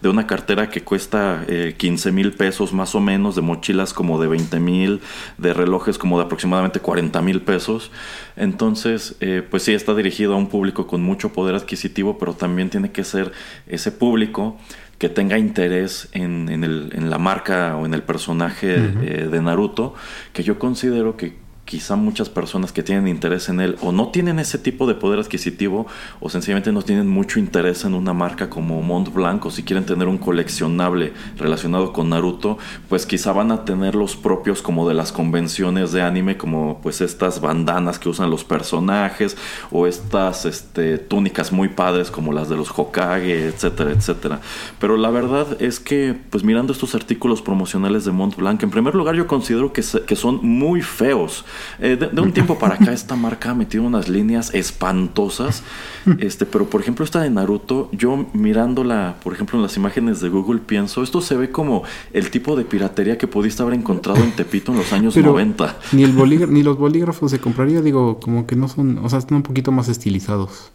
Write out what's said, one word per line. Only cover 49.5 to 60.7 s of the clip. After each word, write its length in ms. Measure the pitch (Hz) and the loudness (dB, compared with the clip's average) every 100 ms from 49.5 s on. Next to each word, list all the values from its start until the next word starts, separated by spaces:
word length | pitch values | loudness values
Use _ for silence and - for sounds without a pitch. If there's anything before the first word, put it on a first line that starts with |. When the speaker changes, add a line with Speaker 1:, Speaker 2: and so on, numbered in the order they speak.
| 117 135 | 0 2
Speaker 1:
que 80 | - | 0
se, 180 | 123 113 | -2 -2
que 120 | - 104 | 0 0
son 240 | 117 131 | 2 2
muy 380 | 117 120 147 175 | 2 2 4 2
feos. 640 | 165 - 131 139 - - - - - - | -2 0 2 4 0 -4 -12 -14 -14 -2
Eh, 160 | - 127 | 0 2
de, 100 | - | 2
de 140 | - | 2
un 100 | 190 | 2
tiempo 260 | 180 175 156 | 4 2 4
para 180 | 104 98 | 2 6
acá 160 | 202 | 6
esta 240 | 120 98 127 | 6 -2 -2
marca 340 | 117 113 117 | -2 -2 -2
ha 40 | |
metido 280 | 123 104 107 | -2 0 0
unas 260 | 120 117 87 | 2 0 2
líneas 460 | 95 107 117 113 | 2 4 2 0
espantosas, 1120 | 98 87 - 90 92 90 - 101 - 131 - - - - | -2 -2 -2 0 2 0 0 -2 0 -2 -2 -4 -14 -14
Speaker 2:
<laughs> 280 | - - 185 | 0 4 4
Speaker 1:
este, 260 | 101 - - | 2 -2 0
pero 200 | 208 202 | 2 2
por 100 | 214 | 0
ejemplo 240 | 208 233 | 0 -2
esta 160 | 156 175 | 0 2
de 100 | 151 | 2
Naruto, 580 | 107 95 104 - 131 - | 2 2 0 0 -2 -2
yo 380 | 101 120 135 131 | 0 2 2 0
mirándola, 840 | 107 107 107 120 127 123 113 90 87 | 2 2 4 2 2 2 0 -2 -4
por 80 | - | -8
ejemplo, 260 | 101 104 117 | -4 -2 0
en 60 | |
las 120 | 101 - | 0 0
imágenes 440 | 98 110 117 95 | 0 0 0 0
de 80 | 87 | 0
Google 320 | 95 95 117 | 0 2 -2
pienso, 380 | 113 | 0